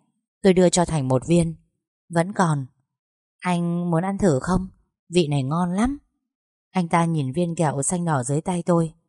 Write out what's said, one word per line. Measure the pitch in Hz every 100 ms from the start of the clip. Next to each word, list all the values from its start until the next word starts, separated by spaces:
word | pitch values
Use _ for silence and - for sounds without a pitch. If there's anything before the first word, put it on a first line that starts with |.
| _ _ _ _
Tôi | 196
đưa | 180 175
cho | 180 170
Thành | 151 127
một | 127 -
viên. | 175 165 160 _ _ _ _ -
"Vẫn | 170 175
còn. | 208 170 147 131 _ _ _ _ _ _ _
Anh | 185 175 170 175 175
muốn | 160
ăn | 190 196
thử | 196 131
không? | - 185 185 _ _ _ -
Vị | 175 147
này | 143
ngon | 131 160 180
lắm." | 185 247 285 _ _ _ _ _ _ _
Anh | 185 170
ta | 170 170
nhìn | 160 131
viên | 147 175 165
kẹo | 156 139
xanh | 139 180 170
đỏ | 143
dưới | 123 143
tay | 190 175 170
tôi, | 170 165 -